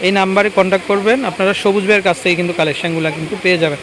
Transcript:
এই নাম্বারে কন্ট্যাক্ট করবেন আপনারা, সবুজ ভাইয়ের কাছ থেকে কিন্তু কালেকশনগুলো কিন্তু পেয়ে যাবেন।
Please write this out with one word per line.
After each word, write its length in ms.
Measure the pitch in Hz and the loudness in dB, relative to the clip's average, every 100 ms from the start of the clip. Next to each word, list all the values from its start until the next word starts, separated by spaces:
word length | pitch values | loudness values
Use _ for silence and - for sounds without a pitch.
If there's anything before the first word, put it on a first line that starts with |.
এই 100 | 185 | 0
নাম্বারে 380 | 196 190 196 208 | 2 2 2 2
কন্ট্যাক্ট 380 | 196 185 190 - | 2 2 0 0
করবেন 380 | 202 202 262 226 | 0 2 0 -2
আপনারা, 280 | 160 190 | -2 -2
সবুজ 300 | 196 208 202 | 0 0 0
ভাইয়ের 180 | 190 208 | 2 2
কাছ 160 | 185 170 | 2 0
থেকে 120 | 185 170 | 0 0
কিন্তু 180 | 175 | -2
কালেকশনগুলো 580 | 170 156 139 170 165 160 | 0 -2 -2 -4 -2 -4
কিন্তু 240 | 156 156 196 | -4 -8 -2
পেয়ে 140 | 185 180 | 0 2
যাবেন। 200 | 160 143 | 0 -2